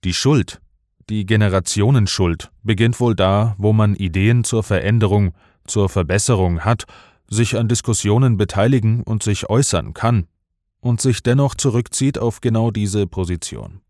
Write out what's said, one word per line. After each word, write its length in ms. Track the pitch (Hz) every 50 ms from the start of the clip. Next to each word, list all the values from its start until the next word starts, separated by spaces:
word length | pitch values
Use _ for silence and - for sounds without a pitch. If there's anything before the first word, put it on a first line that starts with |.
| -
Die 100 | 92 87
Schuld, 460 | - - 131 156 139 87 - - - _ _ _ _ _ _ _ _ _ -
die 160 | 107 107 101
Generationenschuld, 1300 | 92 113 107 107 101 92 95 87 - - 104 101 113 139 127 104 92 - - 95 87 82 78 - - _ _
beginnt 380 | _ 104 113 92 113 117 120 -
wohl 160 | 123 120 110
da, 400 | 90 95 95 98 101 107 117 104 95
wo 140 | 101 107
man 240 | 107 110 107 104 101
Ideen 480 | 92 98 90 80 95 95 107 120 120 113
zur 200 | - - 113 104
Veränderung, 720 | - 104 92 - 98 113 117 110 98 98 104 101 90 - _ _ _ _ _ _
zur 220 | - - 107 101 95
Verbesserung 720 | - 98 87 73 90 104 - - 123 98 92 87 87 85
hat, 240 | - 104 117 104 - - - - - _ _ _ _ _
sich 280 | 104 110 120 107 - 110
an 100 | 117 107
Diskussionen 680 | 120 113 - - 113 - - 101 104 120 135 127 113 95
beteiligen 680 | 104 95 - 98 101 117 135 127 101 110 110 120 -
und 200 | - 113 107 -
sich 260 | 107 101 - - -
äußern 440 | 104 120 143 - - 87 64 58 76
kann 340 | - - 113 120 107 82 _ _ _ _ _ _ _ _ _ _ _
und 180 | - 120 120 110
sich 240 | - 135 117 - -
dennoch 320 | 120 120 139 143 135 -
zurückzieht 640 | - - 139 107 120 120 - - - 135 135 143 -
auf 240 | 107 117 110 -
genau 300 | - 123 110 113 113 120
diese 360 | 104 110 104 98 95 104 101 90
Position. 760 | - - 92 85 90 82 - - - 53 52 - 85 98 _ _